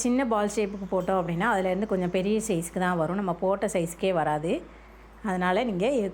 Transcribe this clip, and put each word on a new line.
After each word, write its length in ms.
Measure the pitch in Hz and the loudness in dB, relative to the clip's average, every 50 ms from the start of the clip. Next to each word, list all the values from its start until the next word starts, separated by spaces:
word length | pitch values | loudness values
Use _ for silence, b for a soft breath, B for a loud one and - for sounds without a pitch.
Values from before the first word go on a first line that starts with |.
| - | 2
சின்ன 200 | 247 247 254 277 240 | 2 2 2 2 2
பால் 220 | 226 208 208 202 202 | 2 2 2 0 0
ஷேப்புக்கு 320 | - 208 190 202 196 196 185 196 | 0 -2 -2 -2 -6 -6 -2 -2
போட்டோம் 240 | 190 180 190 190 190 | 0 0 2 2 2
அப்படின்னா 280 | 175 165 170 165 196 233 226 | 2 0 0 0 2 2 2
அதுலேருந்து 380 | 190 185 190 185 185 208 214 202 | 2 2 0 0 0 0 0 0
கொஞ்சம் 220 | 185 180 180 180 190 | 0 0 0 0 0
பெரிய 220 | 180 202 214 220 214 - | 0 2 0 0 0 0
சைஸ்க்கு 360 | 196 165 170 - - 190 185 | -2 -2 -2 -4 -4 -2 0
தான் 140 | 180 180 170 160 | 0 2 2 0
வரும். 180 | 156 180 180 | 0 0 -2
நம்ம 140 | 196 185 170 - - | -2 -2 -2 0 0
போட்ட 260 | 185 196 202 - 202 - | 0 0 2 0 0 0
சைஸ்க்கே 380 | 190 165 165 - - - 190 185 165 | 0 -2 -2 -4 -2 0 0 2 2
வராது. 320 | 151 151 151 151 151 165 226 339 349 B B B B B B B B B B - - 214 | 2 2 0 0 0 -2 -2 -2 -4 B B B B B B B B B B -10 -6 -4
அதனால் 380 | 185 185 180 180 180 202 254 240 | -2 0 2 2 2 2 0 0
நீங்க 160 | 202 175 185 247 294 254 202 190 | 0 0 0 0 2 0 0 -2